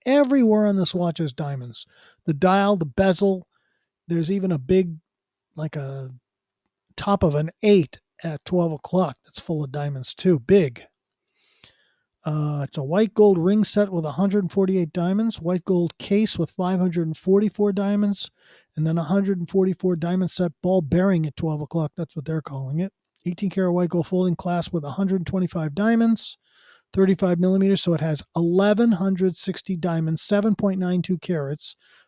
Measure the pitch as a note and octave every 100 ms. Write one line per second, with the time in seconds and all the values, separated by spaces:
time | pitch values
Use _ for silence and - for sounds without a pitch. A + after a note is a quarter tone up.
0 | B3 C#4 C4 C#4 A3+ G#3+ G#3 G3 F3+ F3+
1 | F3 D#3+ D#3 - D3 C3+ B2 - - _
2 | - _ - C#3+ F#3 G3 G3 G3+ D#3 D3+
3 | F#3+ E3+ G3 F#3 - _ _ _ _ _
4 | - E3+ D#3+ G3 F#3 D#3 C3 F#3 F3+ D#3+
5 | _ _ _ _ _ - D#3 D3+ C3+ C3+
6 | C3 B2 _ _ _ _ _ _ _ -
7 | - G3+ F3 D3 D#3 - G#3+ G3+ C#3+ -
8 | _ _ E3 D3 - F3+ E3+ D3+ - F#3
9 | E3 - _ - - D#3 C#3 C#3+ D3 C3+
10 | B2+ - F#3 D#3 A#2 G3 D3 A#2+ - _
11 | _ _ _ _ _ _ - _ _ _
12 | _ _ D#3 D3+ D3+ D3 C#3 - C#3 F3+
13 | A3 - G#3 F3+ F3 G#3+ G#3 G#3 G3+ F3
14 | D#3 B2+ G3 G#3 F3 G3 F#3+ F#3+ E3 F3+
15 | F3 G3+ A3+ - E3 F3+ - F3+ E3+ -
16 | - G3+ A3 - D#3 - F3+ F#3 F3+ E3+
17 | D#3+ D#3 F#3 G3 G#3+ - G#3 G3 G3 G#3
18 | G#3 G3+ - _ _ _ _ - D#3+ E3
19 | D3+ G3+ G3 F#3 E3+ F#3+ F#3+ F3+ F#3 E3+
20 | E3+ F#3 F3+ - F3 - F3+ F#3 C#3+ E3+
21 | G3 F3 D#3 - D#3+ D3+ D3+ E3+ D3+ -
22 | - D#3+ C3+ D#3+ - C#3 C3 D3+ F#3+ -
23 | _ _ F3 F3 G3+ G3 F#3 F3 F3 F3
24 | - F#3 F#3 E3 F3+ F3 - E3+ D3 C3
25 | G3 F#3+ E3 F#3+ F3+ F3 D#3 C#3+ G#3+ A#3
26 | A3+ A3+ - - _ _ _ _ _ F#3+
27 | F#3+ F#3+ F#3 F3 F#3 F#3+ G3 F#3+ - D#3+
28 | D#3+ D3+ - E3 E3+ F3+ G3+ G#3 A#3 F3+
29 | G3 F#3 F#3+ E3+ - - - F3+ F3 E3
30 | D#3+ D#3+ - G3+ A3 G3+ G3+ F#3+ F3+ F3+
31 | E3 F3+ - E3 C#3 D3+ - - _ _